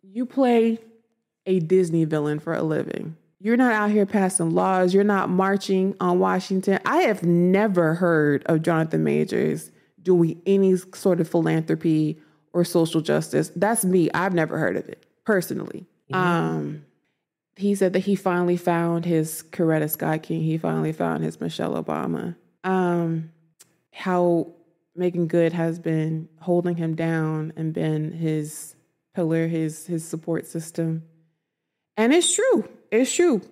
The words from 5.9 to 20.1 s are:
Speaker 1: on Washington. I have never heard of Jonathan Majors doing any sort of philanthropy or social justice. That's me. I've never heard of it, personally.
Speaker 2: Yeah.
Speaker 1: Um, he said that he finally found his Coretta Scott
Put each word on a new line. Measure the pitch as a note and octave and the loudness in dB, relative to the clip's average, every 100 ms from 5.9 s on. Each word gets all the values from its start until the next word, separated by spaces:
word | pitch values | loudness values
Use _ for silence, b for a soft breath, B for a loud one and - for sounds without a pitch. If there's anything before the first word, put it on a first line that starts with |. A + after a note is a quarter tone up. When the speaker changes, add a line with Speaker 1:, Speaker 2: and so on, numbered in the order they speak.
| G3 | 0
Speaker 1:
on | F3+ F3+ | 0 2
Washington. | F#3+ F#3 - F#3+ F#3+ F#3+ - | 2 0 -2 -2 0 0 2
I | D4 | 2
have | E4 G3+ | 2 2
never | E3+ F3 F3+ F#3 G#3+ F3+ D#3+ | 2 4 4 4 2 2 2
heard | E3 F3+ D#3+ D3 C#3+ - | 2 2 4 2 2 2
of | E3 | 0
Jonathan | D#3+ E3 D#3+ D#3+ | 2 0 0 0
Majors | D3+ D3 - - D3+ D#3 - b b _ | 0 0 0 0 -2 -4 -10 b b _
doing | F3+ F3+ E3 - - | 0 2 2 0 0
any | G3 F#3+ F#3 | 4 4 2
sort | - - G3+ F3 | -2 -4 0 0
of | E3 | 0
philanthropy | E3+ D#3+ D#3+ D#3+ D#3+ E3 D#3 D3+ D#3+ b b _ | 0 2 0 0 -2 0 0 0 -4 b b _
or | F3 | -2
social | E3+ F3 E3 E3 | 0 2 2 0
justice. | D#3 D3+ D#3+ - - F3 | 0 -2 0 -4 -4 -2
That's | G3+ A#3 F#3 | -2 0 2
me. | F#3 D#3+ | 2 2
I've | - F#3 | 0 -2
never | F3 D#3 - | 0 -2 -2
heard | A#2+ F#2 | -2 -4
of | - | -8
it, | - _ _ - | -16 _ _ -2
personally. | G3+ E3 - - - F3 _ _ | -2 0 -8 -8 -14 -18 _ _
Speaker 2:
Yeah. | F#3 F3+ E3+ E3 | -2 0 0 0
Speaker 1:
Um, | D#3+ D3 D3+ D3 _ _ _ _ _ _ _ | -4 -6 -10 -16 _ _ _ _ _ _ _
he | G3+ G3 | -2 2
said | F#3 | 2
that | F#3+ | 0
he | F#3+ F#3+ | 0 0
finally | F#3+ F3 F3 F3 | 0 0 0 0
found | F3+ E3+ E3+ E3+ E3+ | 0 0 0 -2 0
his | D#3+ D#3 - - | 0 0 -8 -14
Coretta | - E3 D#3 D3+ | -2 0 2 -2
Scott | - D#3+ | -4 -4